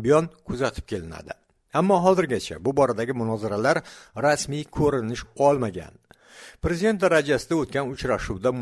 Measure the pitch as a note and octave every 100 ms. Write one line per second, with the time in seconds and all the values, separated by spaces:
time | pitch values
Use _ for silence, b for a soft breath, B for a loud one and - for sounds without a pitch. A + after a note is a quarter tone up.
0 | A2+ D3+ E3+ - - B2 C3 - - G2+
1 | E2 D#2 - - _ _ _ D3 F#3+ F#3
2 | F#3 F#3 D#3+ A2 - D#2 A2 C#3 C3 A2
3 | A#2+ B2+ A2+ A2 G#2+ G#2 B2+ E3 B B
4 | B - C#3+ C#3+ - D3 - - D3 C3+
5 | A2 A#2+ - - C#3 C#3+ A2 F2 D#2 -
6 | - B B B B B D#3+ E3+ G#3+ G#3
7 | F#3 D#3+ C#3+ C3 - E3 C3 C#3 C3 C3+
8 | C3 G#2 - F#2+ B2 B2